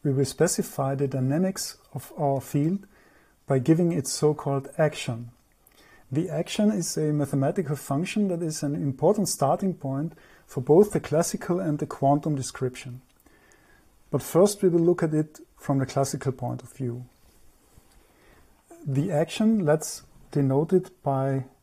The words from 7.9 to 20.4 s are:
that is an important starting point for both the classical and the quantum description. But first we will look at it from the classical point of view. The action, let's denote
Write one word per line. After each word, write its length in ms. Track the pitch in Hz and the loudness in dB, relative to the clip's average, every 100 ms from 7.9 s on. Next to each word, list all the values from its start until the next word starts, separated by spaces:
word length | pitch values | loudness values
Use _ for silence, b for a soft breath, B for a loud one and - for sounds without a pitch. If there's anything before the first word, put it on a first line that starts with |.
| 139 185 220 202 | -4 -2 0 0
that 140 | 170 | -2
is 200 | 165 156 | -4 -4
an 120 | 147 | -4
important 540 | 143 147 135 156 220 185 | -2 -4 2 2 2 0
starting 460 | - 139 175 190 | 0 0 2 -2
point 380 | 165 135 135 165 b b b b | -4 -6 -4 -6 b b b b
for 140 | - | -6
both 320 | 127 160 208 | 6 6 8
the 80 | 156 | 2
classical 580 | - 151 170 - - 180 | 0 0 0 -4 -2 -2
and 200 | 180 147 | 0 -2
the 80 | 151 | -4
quantum 500 | - 139 147 156 143 | 0 2 2 2 -2
description. 640 | 127 - 127 127 131 123 _ _ b b b b b b b b _ | -4 -6 -6 -6 -14 -16 _ _ b b b b b b b b _
But 120 | 139 | -6
first 400 | - 160 202 - | 0 4 4 4
we 60 | 190 | 2
will 120 | 170 | 4
look 220 | 170 175 | 4 2
at 100 | 160 | 2
it 280 | 156 156 - - _ | 0 -2 -8 -20 _
from 220 | - 139 | -2 0
the 80 | 131 | 0
classical 460 | 143 135 127 135 | 0 -2 -2 -4
point 300 | 123 123 123 | -4 -8 -8
of 100 | - | -12
view. 320 | - 127 120 123 _ _ _ - _ _ b b b b b b b b b _ 339 285 | -8 -8 -8 -14 _ _ _ -20 _ _ b b b b b b b b b _ -14 -4
The 240 | 135 180 | -2 0
action, 540 | 151 165 - 220 220 | -2 -2 0 2 2
let's 380 | 151 156 - - - - - | 2 0 0 -12 -18 -20 -4
denote 420 | 151 | 0